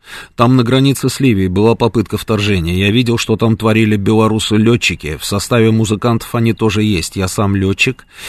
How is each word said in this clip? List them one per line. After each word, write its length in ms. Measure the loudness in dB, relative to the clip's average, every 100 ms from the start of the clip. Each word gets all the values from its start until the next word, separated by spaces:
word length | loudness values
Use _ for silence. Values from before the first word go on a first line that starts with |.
| -20 -20 -10
Там 220 | 0 2 4
на 80 |
границе 440 | 2 2 2 0 -4
с 120 | 0
Ливией 260 | 0 2 0
была 300 | 2 2 2
попытка 400 | 0 0 -2 -4
вторжения. 580 | -4 -2 0 0 0
Я 160 | 0 0
видел, 260 | 0 0 -2
что 200 | -2 0
там 200 | 0 0
творили 380 | 2 2 2 0
белорусы-лётчики. 1200 | 2 2 2 0 0 2 2 2 0 -4 -8 -8
В 40 |
составе 460 | -6 -6 0 2 2
музыкантов 640 | 2 0 -2 -2 -2 -4
они 180 | -2 -2
тоже 300 | 0 -2 0
есть. 320 | 0 -2 -4
Я 140 | -4 -4
сам 260 | -2 -2
лётчик, 540 | 0 0 0 -2 -4 -12 -18